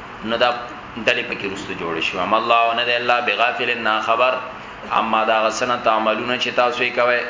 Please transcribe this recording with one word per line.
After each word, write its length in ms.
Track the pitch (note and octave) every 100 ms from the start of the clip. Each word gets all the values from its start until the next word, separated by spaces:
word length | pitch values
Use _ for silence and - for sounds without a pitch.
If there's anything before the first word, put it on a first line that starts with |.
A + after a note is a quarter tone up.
| - -
نو 120 | G#2 A#2
دا 140 | B2 A#2 - - - A#2+
ډلې 200 | A2 A#2+ A2+
پکې 160 | A2+ G2+
رستو 200 | F#2+ F#2+
جوړې 300 | E2 E2+ D#2+ -
شوې. 120 | F#2+
اما 180 | F#2 A2
الله، 380 | A#2 A#2 A#2
نه 100 | A#2
دی 100 | A#2+ A#2+
الله 240 | B2 A#2+
بغافل، 580 | A2 G2+ A#2+ A#2+ A#2+ A#2
نا 220 | A2 G#2+
خبر، 380 | A2 A#2 B2+ - - - - - G#2+
اما 320 | A2+ A2 A2
دا 120 | A2 A2
غسنه 340 | A2 A2 B2 A#2+
تعملون، 540 | A#2 A2 A2 A2 B2 B2
چې 100 | A#2+ A#2
تاسو 260 | B2 A#2+
یې 100 | B2 B2
کوئ، 220 | B2 A#2+ -